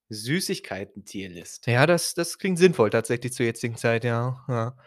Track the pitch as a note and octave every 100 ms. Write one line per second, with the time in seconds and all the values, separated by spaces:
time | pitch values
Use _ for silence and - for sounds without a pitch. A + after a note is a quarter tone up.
0 | - A2 A2 E3+ F3+ F#3 - F#2+ G2+ -
1 | - G2+ F#2+ E2+ E2+ - - A#2+ D#3 E3+
2 | - - E3+ - G3 F3 F#3 E3 G#2+ A2+
3 | - A#2+ B2 - A#2 A2+ A#2+ A2+ A#2+ A#2
4 | A#2+ A#2 B2 B2+ - A#2+ A2+ B2+